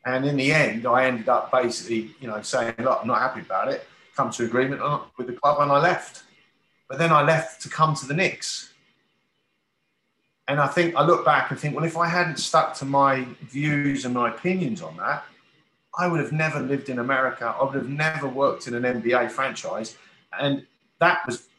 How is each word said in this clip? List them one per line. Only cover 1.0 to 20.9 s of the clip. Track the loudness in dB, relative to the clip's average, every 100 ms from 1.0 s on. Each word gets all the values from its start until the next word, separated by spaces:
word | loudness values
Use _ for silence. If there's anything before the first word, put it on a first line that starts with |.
ended | 4 0 2
up | 0 2
basically, | 2 2 -4 -4 -4 -4 -12
you | -10
know, | -10
saying, | -4 -2 -2 0
"Look, | 0 0
I'm | 0
not | 0
happy | 0 -4
about | -4 -2 -2
it," | -4 -8 -20 _ -4
come | -4
to | -2
agreement | 0 2 0 0 -2 -4 -6 -10
with | -8
the |
club, | 0 2 4
and | 4
I | 4
left. | 4 0 -6 -18 -20 _ _ _ _ _ _
But | -2
then | 4
I | 6
left | 6 2 0 -10
to | -12
come | 0 2
to | 2 -2
the |
Knicks. | 0 0 -2 -10 -10 -12 _ _ _ _ _ _ _ _ _ _ _ _ _ _ _ _ _ -4
And | 0
I | 0
think, | 2 2 2
I |
look | 4 4
back | 4 4 2
and | -4
think, | -4 -2
"Well, |
if | -4 0
I | 0
hadn't | 2 -2 -2
stuck | 2 2 2 -4
to |
my | 0 4 4 2 -4 -12
views | -10 -4 0 0 0 -2
and | -2
my | 0 0
opinions | 0 -2 0 -2 -4
on | -8 -6
that, | -4 -4 -8 _ _ _ _ _ _ -2
I | 0
would | 0
have | 0
never | 0 0 -2
lived | -2 -4 -2
in | -4
America. | 0 2 0 -2 -6 -2
I |
would | -2
have | -2 -6
never | -2 -2 -2 -6
worked | 0 0 0 -6
in |
an | -2
N | -2 0
B | 2
A | 2 2
franchise." | -2 -4 -4 -8 -8 -8 -14 -20 _ _
And | -4 -2 -2 -6 _ _